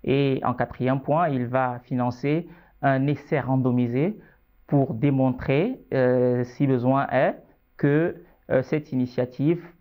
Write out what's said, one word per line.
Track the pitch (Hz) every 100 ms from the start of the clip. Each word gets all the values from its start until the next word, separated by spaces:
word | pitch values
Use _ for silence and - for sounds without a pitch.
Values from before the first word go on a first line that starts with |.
Et | - 135 139 131
en | -
quatrième | 123 123 - 123 135
point, | 131 151 170
il | 135 120
va | 127 127 123 -
financer | 127 123 123 139 156 170 - - _
un | 143 135 139
essai | 143 - 151
randomisé | 120 131 127 123 123 120 165 214 - _ _ _ -
pour | 143 135
démontrer, | 113 143 135 131 127 - 135 202 262 -
euh, | 135 127 127 123 123
si | 123 - 139
besoin | 131 123 135 139
est, | 127 165 - - _ _ -
que, | 147 147 170 - - _ -
euh, | 131
cette | 127 156 151
initiative | 127 123 - 123 - 143 170 - -